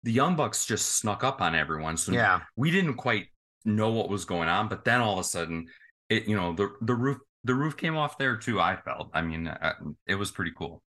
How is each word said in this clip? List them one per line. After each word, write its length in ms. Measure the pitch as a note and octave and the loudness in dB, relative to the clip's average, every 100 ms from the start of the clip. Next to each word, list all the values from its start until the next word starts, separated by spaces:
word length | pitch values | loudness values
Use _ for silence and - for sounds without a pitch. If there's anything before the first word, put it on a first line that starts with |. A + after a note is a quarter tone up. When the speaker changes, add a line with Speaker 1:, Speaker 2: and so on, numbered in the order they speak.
Speaker 1:
the 80 | A#2 | 2
Young 240 | A2+ D3 E3+ | 4 4 4
Bucks 280 | A#2+ - | 0 -2
just 320 | - G#2+ - - | -2 -2 0 0
snuck 240 | G#2+ G2 | 0 0
up 180 | B2+ - | -2 0
on 140 | F2 D#2+ | 0 2
everyone, 400 | D2+ D#2 D#2 E2 | 0 -2 -4 -4
so 160 | - | 0
Speaker 2:
Yeah. 300 | A#2 G#2+ F2+ - | 2 4 2 0
Speaker 1:
we 160 | - D3 | -2 2
didn't 240 | F#3 E3+ | 4 2
quite 320 | B2 B2 A2 - _ _ _ | 0 0 0 -2 _ _ _
know 260 | A2 G#2+ A2 | 0 2 2
what 180 | A2+ G2 | 2 0
was 160 | G2 | -2
going 240 | - F2+ E2 | -2 0 2
on. 200 | F#2 A2 | 2 0
But 160 | G2 | -2
then 160 | - B2 | 2 2
all 140 | A2+ | 2
of 40 | F#2 | 0
a 60 | |
sudden, 420 | F2+ F2 E2 E2 E2 - - _ _ | -2 -4 -4 -6 -8 -18 -20 _ _
it, 200 | E2+ - | 0 2
you 80 | G#2+ | 0
know, 180 | F2 | 0
the, 160 | E2 G2 - | 0 -2 -2
the 120 | A2+ | -2
roof, 240 | A#2+ C3 C#3 _ _ | 2 0 -2 _ _
the 120 | A#2 B2+ | 0 0
roof 200 | D3+ D3+ | 0 -2
came 200 | E3 D#3+ | -4 -2
off 200 | D3 - | -2 0
there 200 | C3+ A#2 | -2 0
too, 240 | A#2 G2+ | -2 2
I 160 | E2+ F#2+ | 2 0
felt. 340 | - - - | -6 -8 -4
I 100 | D#2+ | -4
mean, 260 | E2 D#2+ E2 | -2 -4 -6
uh, 240 | - D#2+ - D2+ D2+ - | -2 -4 -4 -10 -12 -4
it 80 | |
was 160 | G2 G2+ | -2 -2
pretty 220 | - F2 - | -4 -6 -4
cool. 280 | D#2 D#2+ _ | -10 -10 _